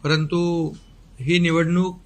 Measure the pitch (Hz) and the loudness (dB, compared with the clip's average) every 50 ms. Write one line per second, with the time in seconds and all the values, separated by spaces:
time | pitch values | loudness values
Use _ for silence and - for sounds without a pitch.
0 | - 143 151 156 156 151 175 170 175 175 170 170 160 156 - - - - - - | 0 0 0 0 0 -2 -2 -2 -2 -2 -2 -2 -4 -6 -8 -12 -20 -20 -20 -20
1 | - - - - 127 135 170 180 175 170 165 165 170 165 175 175 185 185 180 - | -20 -20 -18 -10 -2 0 2 2 2 2 2 2 2 2 2 0 0 0 -4 -8
2 | - | -20